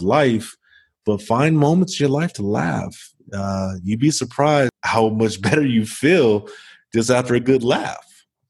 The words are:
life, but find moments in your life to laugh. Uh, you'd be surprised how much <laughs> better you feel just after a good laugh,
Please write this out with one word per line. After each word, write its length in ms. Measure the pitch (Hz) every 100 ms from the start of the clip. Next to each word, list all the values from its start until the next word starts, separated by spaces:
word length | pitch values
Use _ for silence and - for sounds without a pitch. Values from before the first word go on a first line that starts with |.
life, 540 | 90 143 135 110 - - _ _ _ _ 107
but 160 | 101
find 360 | - 117 156 156
moments 420 | 143 175 - -
in 60 | 143
your 60 |
life 220 | 139 170
to 80 | -
laugh. 680 | 101 117 160 117 95 - - _ -
Uh, 420 | 101 98 95 95 92
you'd 160 | 92 110
be 100 | 147
surprised 600 | - 120 - 147 147 123 -
how 260 | - 117 110
much 300 | 110 113 95
<laughs> 60 | 104
better 180 | 151 139
you 200 | 117 107
feel 640 | - 143 180 131 104 - - - - _
just 180 | 113 117
after 240 | 123 123 120
a 40 |
good 240 | 123 131
laugh, 400 | 117 165 - - _ _ _ _